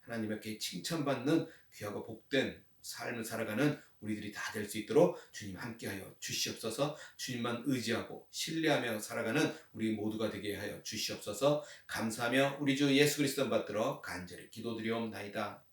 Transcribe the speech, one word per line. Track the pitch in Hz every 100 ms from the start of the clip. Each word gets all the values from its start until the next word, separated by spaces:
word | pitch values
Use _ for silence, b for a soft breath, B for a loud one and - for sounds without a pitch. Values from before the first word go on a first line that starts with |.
하나님께 | - 117 107 107 107 107
칭찬받는 | - 90 - 165 139 127 127 165 B B B
귀하고 | - 104 101 -
복된 | - _ 135 113 - _ _
삶을 | - - 120 120 113
살아가는 | 113 110 107 147 - B _
우리들이 | 104 107 104
다 | - -
될 | 107 104
수 | 110
있도록 | 104 120 175 B B
주님 | - 101 92
함께하여 | 117 110 110 98 92 -
주시옵소서. | - - - 110 113 - 151 B B B
주님만 | - 120 120 - 143
의지하고 | 131 110 110 - - -
신뢰하며 | - - 160 156 127 123 107
살아가는 | - 117 110 139 156 B B
우리 | 107 110
모두가 | 107 107 110 110
되게 | 101 101 98
하여 | - -
주시옵소서. | - 110 - 104 - 104 - 196 B B -
감사하며 | - 113 110 120 131 139 -
우리 | 143
주 | 135 143 135
예수 | 147 147
그리스도 | 135 - 120
받들어 | 113 - 104 113 -
간절히 | - 90 92 90 -
기도드리옵나이다. | 113 113 110 110 117 113 101 104 107 104 - _